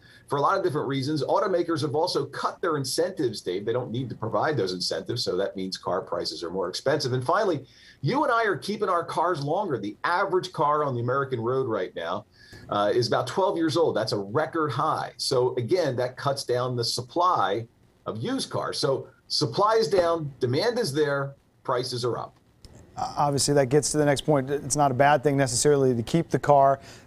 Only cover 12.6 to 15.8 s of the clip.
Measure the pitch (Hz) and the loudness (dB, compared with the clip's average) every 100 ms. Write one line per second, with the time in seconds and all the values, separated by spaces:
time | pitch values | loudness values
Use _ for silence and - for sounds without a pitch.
12.6 | - 104 104 120 120 135 123 - 190 170 | -4 0 2 2 2 0 -2 0 0 2
13.6 | 160 165 147 104 113 107 98 127 156 165 | 0 2 2 0 -2 -4 -2 -2 -2 -2
14.6 | 147 127 156 156 - - - 131 123 127 | -2 -2 -2 -2 -4 -8 -2 2 2 0
15.6 | 113 180 | 0 0